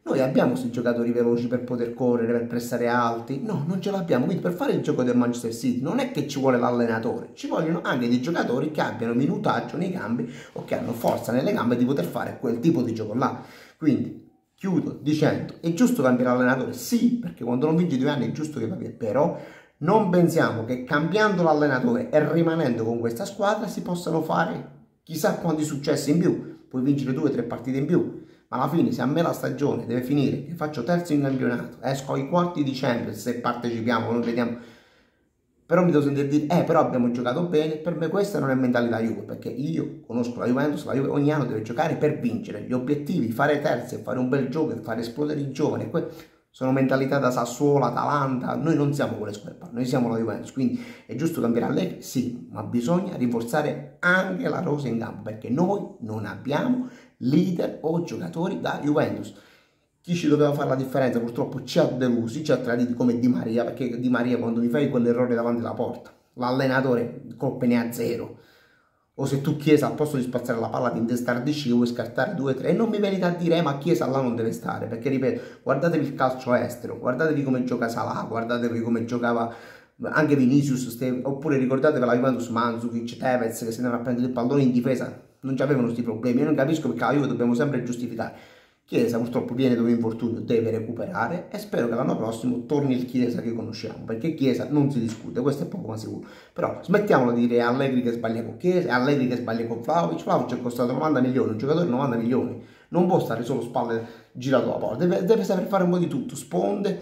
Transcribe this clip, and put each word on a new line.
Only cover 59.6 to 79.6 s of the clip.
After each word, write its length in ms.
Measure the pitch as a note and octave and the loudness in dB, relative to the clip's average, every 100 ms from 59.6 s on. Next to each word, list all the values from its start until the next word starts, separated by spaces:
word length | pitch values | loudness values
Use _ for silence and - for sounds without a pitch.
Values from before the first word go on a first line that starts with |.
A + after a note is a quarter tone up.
| _ _ _ _ | _ _ _ _
Chi 140 | - | -4
ci 120 | F3 D3+ | 0 4
doveva 280 | D3 D3 | 4 4
fare 160 | C#3+ C#3 | 2 0
la 40 | |
differenza 460 | C3 C3 C#3 B2+ A#2 | 0 0 2 2 2
purtroppo 420 | A#2 C#3+ B2 C3 | -2 -4 -4 -6
ci 160 | - F3 | -2 2
ha 60 | |
delusi, 580 | C3 B2 B2+ A#2 A2+ D#3 | 2 2 2 2 0 -4
ci 80 | D3+ | 0
ha 60 | B2 | 0
traditi 380 | A#2+ A#2+ A#2+ | 2 0 0
come 240 | A#2 B2 A#2 | 2 2 4
Di 100 | B2 | 2
Maria, 340 | A#2+ A#2 A#2 | 2 0 0
perché 380 | - - B2 A#2+ | -2 -4 -6 -2
Di 80 | B2+ | 0
Maria 300 | B2 B2 A#2+ | 2 2 0
quando 220 | A#2 A2+ | 0 0
mi 80 | A#2+ | 2
fai 200 | D3+ C#3 | 2 2
quell'errore 460 | B2 A#2 A#2+ A#2+ | 4 4 4 2
davanti 260 | A#2 A#2+ A#2 | 2 0 0
alla 140 | G#2+ | -2
porta, 360 | A2 A2 - - - _ | -4 -4 -6 -14 -20 _
l'allenatore 920 | - B2 C3+ C3+ C3 C3 A#2 A#2 - - - | -6 -2 2 2 2 2 2 0 -6 -14 -4
colpe 300 | C3+ - B2 | -4 0 2
ne 120 | A#2+ | 4
ha 140 | A2+ | 2
zero. 460 | A#2+ - - - - - _ _ _ _ _ _ - | -2 -4 -4 -6 -14 -20 _ _ _ _ _ _ -6
O 100 | B2+ | -2
se 160 | C#3 | 0
tu 140 | D3+ - | 0 0
Chiesa 300 | D#3 D3+ A#2+ | 6 6 6
al 80 | |
posto 220 | - D3 C3+ | 0 -2 -2
di 60 | |
spazzare 360 | A#2 A#2+ B2 A2+ | -2 -4 -2 -2
la 100 | A2 | -2
palla 200 | C3+ B2 | -2 -2
ti 60 | A2+ | 0
intestardisci 720 | A2+ A#2+ - B2 C#3+ C#3+ A#2+ | 0 0 0 0 -2 -2 2
che 60 | |
vuoi 120 | A#2+ A#2+ | 2 2
scartare 480 | - - - - | 0 -4 -2 -2
due, 200 | F3 C3+ | -2 -2
tre, 140 | - C3+ | 0 0
e 40 | |
non 160 | F#3+ A3 | 2 2
mi 100 | G#3 | 2
venite 280 | G3 F#3+ F3 | 0 2 0
a 40 | |
dire, 280 | E3+ E3+ E3 | 0 2 2
"Eh, 40 | |
ma 140 | D#3 C#3 | 2 -2
Chiesa 300 | E3 E3 B2+ | 0 0 2
là 160 | C3+ | 0
non 120 | B2 | 0
deve 180 | A2+ A2+ | 0 -2
stare", 340 | - A#2 G#2+ A2 | -4 -6 -6 -6
perché 240 | A2+ C#3 | -4 -2
ripeto, 300 | C3+ B2+ - - - | 0 0 -2 -8 -8
guardatevi 440 | B2 C#3+ E3+ D#3 C3 | -2 0 2 2 -2
il 80 | |
calcio 400 | - C3 - B2 | 0 0 0 0
estero, 440 | A#2+ - - - - | 0 0 -6 -10 -4
guardatevi 440 | A#2+ B2 D#3+ C#3+ | -2 0 2 2
come 220 | C3 B2+ | 0 0
gioca 260 | A#2+ A#2 A#2 | 0 0 -2
Salah, 340 | A2 A2 B2+ F3 | -2 -4 -4 -4
guardatevi 540 | A2+ A#2 A#2+ A#2+ A2+ | -4 -2 0 0 -2
come 240 | A#2 A2+ | 0 0
giocava 480 | A#2 A#2+ A#2+ A#2 - - | 0 0 0 0 -2 -8